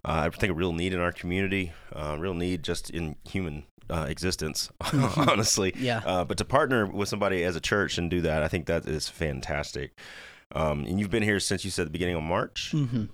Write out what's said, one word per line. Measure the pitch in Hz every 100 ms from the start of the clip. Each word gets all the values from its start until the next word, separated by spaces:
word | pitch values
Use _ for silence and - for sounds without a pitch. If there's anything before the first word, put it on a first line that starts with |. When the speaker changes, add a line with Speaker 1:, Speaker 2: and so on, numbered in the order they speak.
Speaker 1:
Uh, | - 80 80
I | -
think | 104
a |
real | 80 92
need | 82 92
in | 90
our | 87
community, | - 87 92 98 98 87 - -
uh, | 71 76 76
real | 95
need | 85 90 90
just | - 85 -
in | 85 78 71 -
human, | 98 85 73 - - -
uh, | 85 73
existence, | 82 90 - 80 - - -
<laughs> |
Speaker 2:
Mm-hmm. | - 143 120 151 147
Speaker 1:
honestly. | 110 110 - 95 113
Speaker 2:
Yeah. | 127 113
Speaker 1:
Uh, | 101 90
but | 87 95
to |
partner | 127 139 143 123 98
with | 98 98
somebody | 104 101 92
as | 87 82
a |
church | - 104 92 -
and | 85
do | 90
that, | 80 78
I | 80
think | 90 80
that | 82 -
is | 78 -
fantastic. | - 78 65 64 71 71 73 67 - - - - - -
Um, | - 78 71
and | 58 95
you've | 101
been | 110
here | 107 101
since | - 98
you | 98
said | 92 80
the |
beginning | 80 90
of | 85
March? | 78 98 151 - -
Speaker 2:
Mm-hmm. | 156 127 120 104